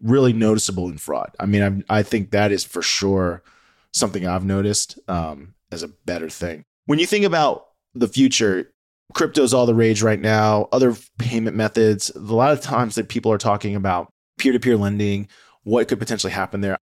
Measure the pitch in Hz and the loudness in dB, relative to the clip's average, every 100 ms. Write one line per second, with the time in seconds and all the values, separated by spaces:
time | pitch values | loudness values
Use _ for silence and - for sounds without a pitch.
0 | 113 135 127 113 110 110 - 92 90 - | 2 4 4 4 2 2 0 -4 -6 -8
1 | - 65 - - 98 101 101 98 - 107 | -8 -6 -6 -6 0 2 2 0 -2 -2
2 | 101 113 95 101 104 98 - 87 80 - | 0 -2 -2 0 0 0 -4 -6 -4 -2
3 | 98 95 90 87 _ _ _ _ _ - | 0 0 -2 -4 _ _ _ _ _ -4
4 | 113 92 90 92 95 98 101 104 - - | -4 -4 -4 -2 -2 0 0 -2 -6 -10
5 | - 87 80 71 85 _ - 85 80 _ | -6 -6 -6 -10 -18 _ -16 -14 -14 _
6 | - 87 80 - 87 78 - _ - 151 | -8 -8 -8 -10 -10 -10 -18 _ -2 0
7 | - 208 202 165 143 - - _ _ 123 | 2 2 2 2 0 -2 -8 _ _ -4
8 | 110 131 131 - 107 92 - _ _ _ | -2 2 2 4 2 0 -4 _ _ _
9 | _ - 156 151 127 127 120 113 113 104 | _ -4 0 2 4 4 4 4 4 4
10 | 113 107 110 107 107 107 107 127 127 110 | 2 0 0 2 2 2 0 2 2 0
11 | - - 120 117 113 107 107 117 110 101 | -8 -6 -4 -2 -2 -2 -2 2 2 2
12 | - - 104 113 139 147 - 123 117 113 | -4 -10 -4 2 2 2 0 -2 -2 -4
13 | 104 123 113 104 117 104 104 101 95 87 | -6 -2 0 0 0 -2 -2 -4 -2 -2
14 | 80 _ _ - 135 123 127 110 101 104 | -4 _ _ -2 0 2 2 2 2 0
15 | 104 101 104 _ _ _ 104 120 - 104 | -2 -2 -6 _ _ _ -2 0 0 -2
16 | 110 110 92 98 92 98 98 95 | -4 -4 -4 -4 -6 -4 -4 -6